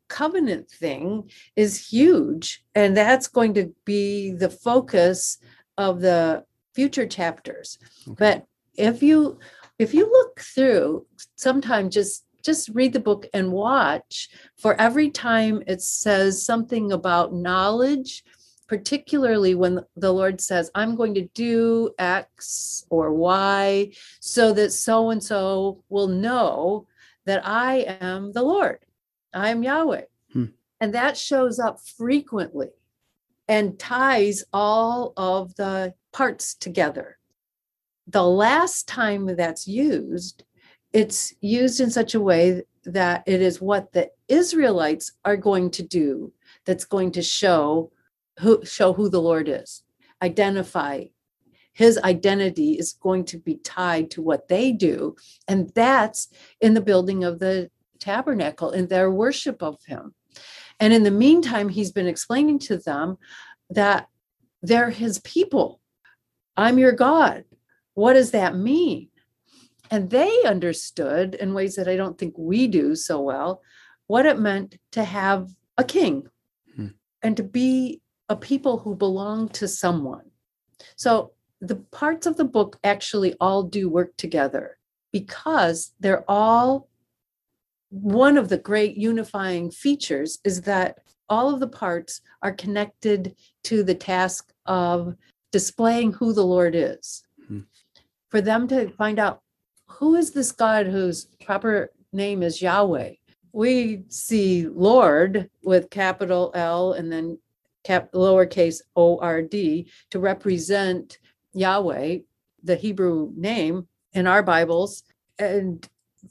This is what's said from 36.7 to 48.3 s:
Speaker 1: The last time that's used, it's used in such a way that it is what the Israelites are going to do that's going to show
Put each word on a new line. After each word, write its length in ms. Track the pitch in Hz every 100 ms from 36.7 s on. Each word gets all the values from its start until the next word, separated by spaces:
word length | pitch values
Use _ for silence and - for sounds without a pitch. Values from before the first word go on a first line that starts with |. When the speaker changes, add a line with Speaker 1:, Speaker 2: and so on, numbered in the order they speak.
| 175 151 - - - _ _ _ _ _ _ _ _ -
Speaker 1:
The 160 | 202
last 600 | 180 185 220 294 359 - -
time 480 | 247 220 202 190 175
that's 300 | 170 160 -
used, 800 | 220 294 190 131 180 185 - _ _ _ _ _
it's 420 | 220 214 - - -
used 400 | 202 240 254 240
in 100 | 247
such 240 | 233 226
a 60 | 220
way 420 | 196 165 180 180 - _
that 400 | - 185 175 175 -
it 160 | 185
is 180 | 185 175
what 320 | 190 202 196
the 180 | 180 - _ -
Israelites 840 | 302 349 320 262 180 156 156 - -
are 120 | 202 202
going 340 | 202 190 180
to 100 | 180
do 500 | 170 180 147 131 - - _ _
that's 200 | - 180
going 260 | - 196 185
to 100 | 175
show 680 | 170 - 196 170 147 156 165 _ _ _ _